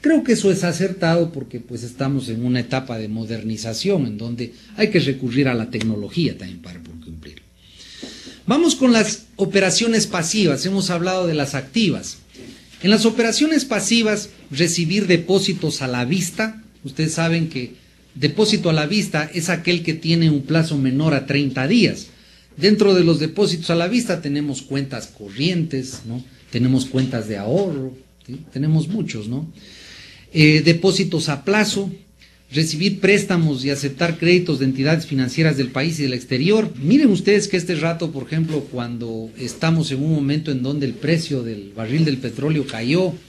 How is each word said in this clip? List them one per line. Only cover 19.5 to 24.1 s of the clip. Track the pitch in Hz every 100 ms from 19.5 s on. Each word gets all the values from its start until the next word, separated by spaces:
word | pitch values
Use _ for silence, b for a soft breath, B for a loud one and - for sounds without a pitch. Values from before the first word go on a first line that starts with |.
| 165 175 180
que | 170
tiene | 160 160 165 165
un | 143
plazo | 143 160 160 147
menor | 131 135 160
a | 139 131
treinta | 143 143 131 135
días. | 233 156 - - b b b b -
Dentro | 185 214 202 185
de |
los | 170 143
depósitos | 156 - 190 170 -
a | 170
la | 175
vista | 240 226